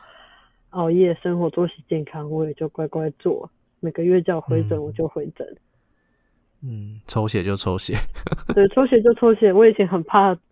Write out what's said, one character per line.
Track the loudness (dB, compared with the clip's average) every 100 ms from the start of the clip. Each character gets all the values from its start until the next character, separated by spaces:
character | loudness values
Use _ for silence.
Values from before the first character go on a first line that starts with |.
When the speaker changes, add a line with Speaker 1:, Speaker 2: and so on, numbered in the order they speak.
| -16 -20 -20 _ _ _ _
Speaker 1:
熬 | -6 0
夜， | 2 2 0
生 | -4 -2
活 | -2
作 | -2 -4
息 | -4 -6
健 | -6 -6
康， | -12 -8
我 | -6 -6
也 |
就 | -6 -8
乖 | -6 -8
乖 | -6 -6 -4
做。 | -4 -4 -8 _ _ -10
每 | -8
个 | -2
月 | 2 2
叫 | 2 -4
我 |
回 | -2 -2 0
诊， | -4
Speaker 2:
嗯。 |
Speaker 1:
我 | -6
就 | -6 -6
回 | -6 -10 -12
诊。 | -16 -16 _ _ _ _ _ _ _ _ _ _
Speaker 2:
嗯， | -14 -12 -14 -16 -8
抽 | -4 -2
血 | -2
就 | -2 -4
抽 | -4 -4
血。 | -4 -4 -4 -4
<laughs> | -6 -6 -2
Speaker 1:
对， | 2 2
抽 | 2 2
血 | 4
就 | 4
抽 | 4 4 4
血。 | 4
我 | 8 6
以 |
前 | 6 0
很 | -2
怕， | 2 4 4 0 _